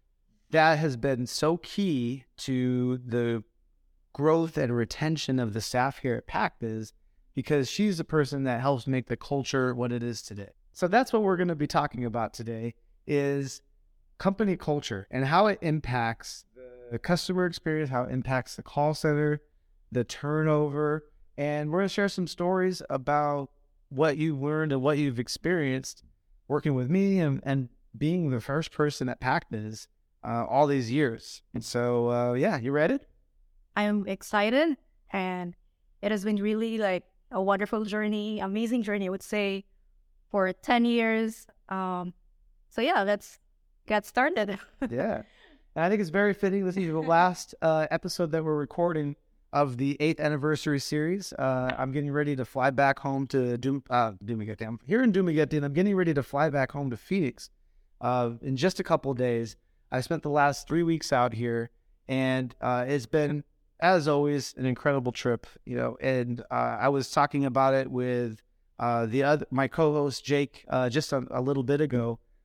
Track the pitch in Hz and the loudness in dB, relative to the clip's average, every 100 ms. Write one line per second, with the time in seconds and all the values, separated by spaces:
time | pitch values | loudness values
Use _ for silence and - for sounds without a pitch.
0 | _ _ _ _ _ 160 156 151 156 120 | _ _ _ _ _ 4 6 6 2 0
1 | 139 123 123 - 151 170 - - 196 135 | 0 0 -2 0 0 0 -2 -2 0 0
2 | 120 131 - - - 127 127 123 123 127 | -2 -4 -12 -12 -4 0 0 0 0 -2
3 | 123 120 120 117 - _ _ _ _ _ | -2 -2 0 -2 -6 _ _ _ _ _
4 | _ - 151 165 160 151 127 120 113 - | _ 0 4 4 2 0 0 0 -2 -2
5 | 156 156 - 131 117 107 - 123 131 - | -2 -2 0 0 0 -4 -2 0 0 -2
6 | 131 117 - - 214 - 113 110 107 - | -2 -4 -4 -4 -4 -4 -8 -6 -10 -16
7 | _ _ _ - - 147 127 - 208 170 | _ _ _ -8 0 0 0 0 0 0
8 | 156 156 135 143 135 117 135 131 131 127 | 0 0 0 0 -2 0 0 0 0 -2
9 | - 120 - 139 123 135 127 120 123 120 | -2 -6 -4 -4 0 0 0 0 -2 -4
10 | 120 113 - 104 98 - _ - 175 220 | -4 -8 -10 -14 -14 -18 _ -4 2 4
11 | 262 220 196 180 180 156 147 160 147 123 | 4 2 2 2 0 0 0 0 0 -2
12 | 120 117 110 - 113 113 117 - _ _ | -4 -2 -4 -6 -8 -6 -8 -10 _ _
13 | - 143 143 139 135 - - _ _ _ | -2 0 2 0 -4 -10 -18 _ _ _
14 | _ - 190 196 208 160 - 147 - 101 | _ -4 -2 2 0 0 -2 -2 -4 -8
15 | 98 131 135 170 214 - 165 156 120 123 | -6 -2 2 4 4 2 0 -2 0 -2
16 | 113 113 - - - 127 127 123 123 120 | -2 -4 -10 -16 -18 -20 -20 -20 -10 -6
17 | - 175 - 185 180 - 165 156 147 127 | 0 0 0 0 0 -2 -4 -2 -2 -2
18 | 123 127 127 131 - - - 147 147 151 | -2 -4 -2 -2 -4 -10 -6 -2 0 0
19 | 156 147 151 147 - _ _ _ _ 123 | 0 2 0 -2 -6 _ _ _ _ -2
20 | 113 - 143 151 156 151 151 143 151 151 | -2 -4 -2 0 2 2 2 0 0 -2
21 | 151 _ - - 147 151 151 175 196 - | -6 _ -16 -6 -4 -2 0 0 0 0
22 | 202 - 170 - 175 185 185 180 - 135 | 0 -2 -4 -2 0 2 0 -2 -4 -4
23 | 131 147 147 143 135 _ _ _ _ 135 | 0 2 2 -2 -6 _ _ _ _ 2
24 | 156 147 160 139 143 156 156 135 135 147 | 2 2 0 0 -2 0 0 2 2 2
25 | 143 120 123 - 160 180 139 131 - - | 2 -2 -4 -4 -2 0 0 -2 -6 -14
26 | - _ _ _ - 143 156 131 123 185 | -20 _ _ _ -4 -2 0 0 2 2
27 | 196 190 156 135 - 135 123 _ _ 117 | 4 4 2 0 0 0 -2 _ _ -4
28 | 147 180 156 127 - 143 160 - 147 - | 0 2 0 -2 -2 -4 -2 0 0 0
29 | 127 - 127 160 - 113 107 110 - _ | -4 -2 -2 -2 -2 -8 -8 -12 -16 _
30 | _ _ 117 117 - 135 147 139 113 135 | _ _ -6 -4 0 4 4 4 0 2
31 | 139 110 - - - 123 113 120 120 120 | 0 -2 -10 -20 -12 -10 -4 -2 0 2
32 | 120 120 123 123 185 151 117 143 160 277 | 2 2 0 2 0 0 0 2 2 2
33 | - _ _ _ _ _ _ 208 208 208 | -4 _ _ _ _ _ _ -2 0 0
34 | 196 196 - 214 214 262 330 269 _ _ | -2 -6 -2 2 4 4 2 0 _ _
35 | _ 196 185 180 175 - _ _ _ _ | _ -4 -4 -4 -8 -12 _ _ _ _
36 | 202 214 202 208 208 220 226 220 202 180 | -4 -2 0 0 0 0 -2 -2 0 -2
37 | - _ _ 220 190 196 208 220 214 214 | -6 _ _ -2 0 0 0 -2 -2 -2
38 | 214 214 208 214 190 208 226 247 208 208 | -2 -2 -4 -4 -4 -2 0 0 0 -2
39 | 190 190 - 214 196 196 - _ _ _ | -2 -4 -4 -2 -2 -4 -8 _ _ _
40 | _ _ _ 202 185 185 - 240 240 233 | _ _ _ 0 0 0 2 4 4 4
41 | 226 220 226 220 - _ - 190 185 180 | 2 2 0 -6 -16 _ -10 -6 -4 -4
42 | 180 - _ _ _ _ _ - 262 349 | -6 -12 _ _ _ _ _ -2 2 2
43 | 196 208 - - _ _ _ _ - 214 | 2 0 -4 -20 _ _ _ _ -2 -2
44 | - - 285 339 208 190 - - 262 123 | 0 0 2 2 -2 -4 -12 -10 -6 -2
45 | 202 - - _ - - _ 156 170 208 | -2 -4 -8 _ -20 -20 _ -2 2 2
46 | 175 185 208 196 196 196 185 185 170 160 | 0 2 2 2 0 0 0 -2 -2 0
47 | 156 165 180 175 - - 160 156 156 165 | 2 4 4 0 -10 -2 0 2 0 -2
48 | 180 - 170 160 156 151 143 - 170 156 | -4 -4 -2 0 0 0 -2 0 0 0
49 | 147 143 _ _ _ 143 143 123 139 143 | -2 -6 _ _ _ 0 0 0 -2 0
50 | 156 - 151 151 151 151 156 139 - 151 | 0 0 0 0 0 0 0 -2 -2 -2
51 | 156 196 185 - 131 131 127 127 131 139 | 0 -2 -6 -4 -2 0 -2 -4 -4 -4
52 | 143 143 147 135 120 135 131 131 139 139 | -2 -2 0 -2 -4 0 0 4 2 2
53 | 139 135 135 139 123 120 131 139 - 123 | -2 -2 0 0 0 0 -2 -2 0 0
54 | 113 92 107 113 107 107 110 113 139 220 | 0 -2 -6 -6 -6 -8 -8 -8 0 4
55 | 254 190 180 156 147 151 143 143 202 190 | 4 4 4 4 2 0 0 2 2 4
56 | 170 143 127 143 156 139 131 143 139 113 | 2 2 0 0 2 2 -2 -2 -6 -6
57 | - 190 139 - - _ _ _ _ _ | -4 0 0 -4 -14 _ _ _ _ _
58 | 120 123 120 117 139 131 180 185 185 156 | -2 0 0 -2 -4 0 0 0 0 0
59 | 135 123 123 117 113 - _ _ _ 127 | 0 0 0 0 -2 -10 _ _ _ -4
60 | - 160 151 147 143 139 - 160 165 160 | -2 -4 0 2 2 2 -2 0 2 0
61 | - 131 123 113 120 117 117 _ _ _ | 0 2 2 0 -2 -2 -4 _ _ _
62 | - 131 131 131 127 - 123 123 127 143 | -6 -2 0 0 -4 -6 -2 -2 0 -2
63 | 110 156 147 147 - _ _ - 175 185 | 0 0 0 -2 -8 _ _ 0 4 4
64 | 147 143 147 143 - - 131 123 151 139 | 4 2 2 0 -4 -4 -2 0 0 0
65 | 123 - 127 117 - - - 123 123 - | 0 -2 -2 -2 -4 -18 -8 -4 -4 -2
66 | 135 131 120 120 - 123 120 113 127 139 | -2 0 -2 -4 -4 -2 -2 0 0 0
67 | 123 - 143 143 139 123 135 135 131 123 | 0 2 2 2 0 4 4 4 0 -2
68 | 127 123 120 110 _ _ _ - 117 120 | -2 -2 -2 -6 _ _ _ -6 -2 0
69 | 113 127 139 151 - 131 135 - 156 151 | 0 2 4 2 0 -2 0 2 2 2
70 | 143 123 - 143 143 - - 127 123 135 | 0 -2 -2 0 0 -6 -4 0 0 0
71 | - 135 127 127 131 139 123 143 151 123 | 0 -2 -2 -2 0 0 0 0 2 0
72 | 117 117 _ _ | -2 -4 _ _